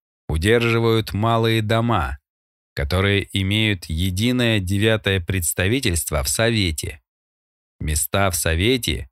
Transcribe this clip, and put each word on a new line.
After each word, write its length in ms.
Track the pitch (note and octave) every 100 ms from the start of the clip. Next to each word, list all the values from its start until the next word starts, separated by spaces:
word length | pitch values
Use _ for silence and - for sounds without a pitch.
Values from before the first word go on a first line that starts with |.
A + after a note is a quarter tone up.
| _ _ -
удерживают 840 | D#2+ F#2+ A#2 A#2 A#2 A#2 A2+ A2
малые 480 | G2+ A2+ A2+ A2+ A2+
дома, 560 | G#2+ A2+ A#2 G#2+ D#2+ D2 _ _ _ _ _
которые 520 | - C#2+ F2+ G2 G2+ -
имеют 540 | G2 F#2+ G#2 G#2+ G2 -
единое 760 | D#2+ F#2+ F#2 A#2+ B2+ A#2+ A2
девятое 600 | F#2 G2+ A2 A2 G2+ F#2+
представительство 1000 | E2+ F#2+ E2 - F#2 C3 A#2+ E2 - D2
в 60 | C2+
Совете. 720 | - A2+ A2+ F#2 D2+ - - _ _ _ _ _ _ _ -
Места 500 | C#2+ D2+ - G2 G2
в 60 | F2
Совете 720 | E2 D#2+ G#2 B2+ - B1 -